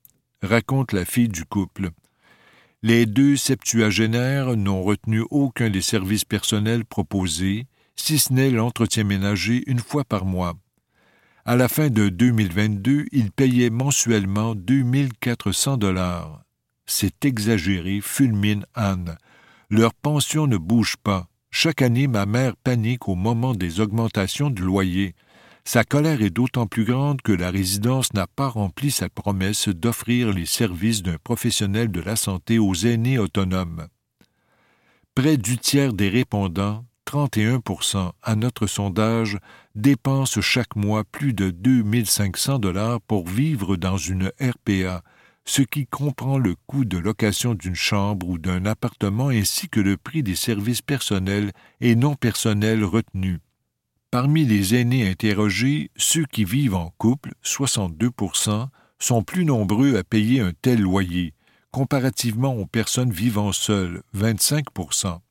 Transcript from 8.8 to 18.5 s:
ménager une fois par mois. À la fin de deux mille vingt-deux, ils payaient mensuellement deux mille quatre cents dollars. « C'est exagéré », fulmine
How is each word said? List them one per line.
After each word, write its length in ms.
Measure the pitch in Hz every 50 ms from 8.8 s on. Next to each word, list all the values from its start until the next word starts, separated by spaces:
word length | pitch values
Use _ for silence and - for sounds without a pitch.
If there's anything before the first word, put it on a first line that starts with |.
| 117 101 - 113 107
ménager 600 | 101 101 95 95 101 104 95 87 104 117 123 - -
une 120 | 131 123
fois 260 | 110 - - 147 131
par 200 | - 110 101 92
mois. 300 | 95 92 90 90 87 85 90 - _ _ _ _ _ _ _ _ _ _ _ _ _ _ _ _
À 100 | - 120
la 120 | 123 127 123
fin 220 | - - 156 147
de 200 | 117 107 104 101
deux 220 | 92 87 117 127
mille 220 | 120 110 107 92 82
vingt-deux, 520 | 98 104 110 104 98 98 123 139 147 147 -
ils 200 | - 139 113 98
payaient 380 | - - 139 131 123 123 123 120
mensuellement 880 | 113 117 131 143 135 - - 117 117 107 98 95 98 104 110 113 113
deux 260 | 101 90 92 131 139
mille 300 | 131 120 127 139 143 131 117 -
quatre 320 | - 127 120 - - 101
cents 260 | 92 - - 139 139 127
dollars. « 640 | 104 98 92 92 92 90 90 87 82 78 78 - - _ _ _ _ _ _ _ _ -
C'est 380 | - - - 98 - _ -
exagéré », 760 | 143 127 110 104 110 117 98 78 92 98 90 82 92 98 104
fulmine 640 | 101 - - - 143 123 107 101 101 104